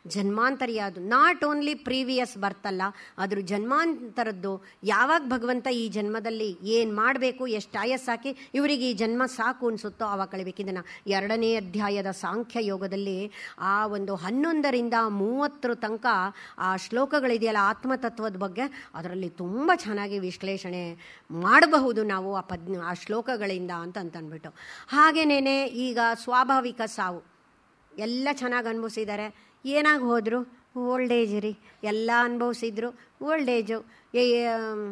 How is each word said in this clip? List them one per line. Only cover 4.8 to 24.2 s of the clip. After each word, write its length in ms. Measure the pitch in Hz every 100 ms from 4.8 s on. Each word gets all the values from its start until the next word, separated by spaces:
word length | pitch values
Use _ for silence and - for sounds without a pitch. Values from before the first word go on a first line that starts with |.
ಯಾವಾಗ 380 | 196 202 262 330 262
ಭಗವಂತ 420 | 254 240 247 269
ಈ 200 | 247 226
ಜನ್ಮದಲ್ಲಿ 720 | 202 208 220 220 220 214 170
ಏನ್ 340 | 190 226 226 208
ಮಾಡ್ಬೇಕು, 520 | 233 262 254 254 254
ಎಷ್ಟು 320 | 214 - 208
ಆಯಸ್ಸಾಕಿ 680 | 233 254 254 233 277 269 -
ಇವರಿಗೆ 360 | 269 294 269 254
ಈ 40 |
ಜನ್ಮ 320 | 202 220 240 254
ಸಾಕು 420 | 254 233 254 240
ಅನ್ಸುತ್ತೋ 380 | 220 214 - 214
ಆವಾಗ 220 | 196 190
ಕಳಿಬೇಕು. 340 | 190 185 180
ಇದನ್ನ 160 | 190 185 - - 196
ಎರಡನೇ 480 | 190 202 226 226 226
ಅಧ್ಯಾಯದ 560 | 185 202 202 202 190
ಸಾಂಖ್ಯ 540 | 185 175 214 233 233 208
ಯೋಗದಲ್ಲಿ 680 | 190 190 196 196 185 208 - - -
ಆ 280 | 190 202 214
ಒಂದು 280 | 202 196 185
ಹನ್ನೊಂದರಿಂದ 800 | 180 254 320 311 285 247 240 226 220
ಮೂವತ್ತರ 640 | 202 208 262 285 285 247
ತನಕ 320 | 233 214 220 247 196 190 - - -
ಆ 180 | 185 185
ಶ್ಲೋಕಗಳಿದೆಯಲ್ಲ 840 | - 233 269 294 254 226 226 208
ಆತ್ಮತತ್ವದ 720 | 196 220 254 262 240 233 220 185
ಬಗ್ಗೆ, 540 | 196 180 277 - - 160
ಅದರಲ್ಲಿ 340 | 170 185 175
ತುಂಬ 420 | - 175 226 330 349
ಚೆನ್ನಾಗಿ 200 | 214 202 202 202
ವಿಶ್ಲೇಷಣೆ 760 | 185 175 190 190 180 180 170 170 - - -
ಮಾಡಬಹುದು 720 | 165 190 269 330 302 262 220
ನಾವು 320 | 214 190 190 196
ಆ 60 |
ಪದ್-, 360 | 180 175 175 180
ಆ 160 | 170
ಶ್ಲೋಕಗಳಿಂದ 800 | 175 - 220 233 240 202 185 180
ಅಂತ, 260 | 170 170 196
ಅಂತಂದ್ಬಿಟ್ಟು. 560 | 170 165